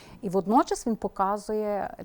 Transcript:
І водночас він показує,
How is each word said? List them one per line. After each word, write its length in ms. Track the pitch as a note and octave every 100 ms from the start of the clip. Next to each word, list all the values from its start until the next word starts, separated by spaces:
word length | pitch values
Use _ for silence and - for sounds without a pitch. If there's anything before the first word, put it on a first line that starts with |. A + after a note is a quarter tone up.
| - -
І 60 | G3+
водночас 580 | F#3 F3 A#3+ - G4 -
він 100 | A3
показує, 1000 | G3 - F#3+ G#3 G3+ G#3+ G#3+ G3+ - -